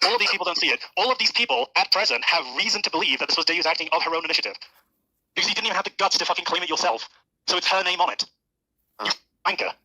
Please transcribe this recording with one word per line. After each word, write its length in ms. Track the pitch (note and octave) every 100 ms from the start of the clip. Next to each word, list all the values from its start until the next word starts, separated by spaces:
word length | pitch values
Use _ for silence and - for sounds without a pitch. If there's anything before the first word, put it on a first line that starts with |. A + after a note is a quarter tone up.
| -
All 80 |
of 60 | A3+
these 120 | G3+
people 140 | G3 F#3
don't 120 | E3
see 120 | D3+
it. 100 | A#2+ - -
All 140 | A3+
of 60 | B3+
these 140 | A3
people 380 | - A#3+ A#3 B3+ -
at 160 | G3
present 320 | F#3+ G#3 A#2+ -
have 200 | E3+ C3 B2+
reason 240 | G#3 G#3
to 80 | G3+
believe 280 | D#3+ G#3+ C3
that 80 | C#3+
this 80 | -
was 80 | D#3+
Deus 200 | E3 D#3+
acting 240 | - D#3+
of 120 | D#3+
her 120 | D#3+ E3
own 80 | D#3+
initiative. 300 | D#3+ G#2 G2 - _ _ _ _ _ _ -
Because 140 | G3+
you 60 | G3+
didn't 120 | A3+
even 80 | F#3
have 100 | G3+
the 60 | -
guts 200 | G3 -
to 80 | E3
fucking 200 | F3+ E3
claim 180 | E3+
it 60 | F3+
yourself. 400 | D#3 B2+ A2+ - _ _ _ -
So 100 | F3+
it's 100 | -
her 160 | F#3+
name 180 | F#3 F3+
on 100 | F3
it. 140 | - - _ _ _ _ _ _ _
You 80 | A2 - _ _ -
wanker. 240 | G3 G2 -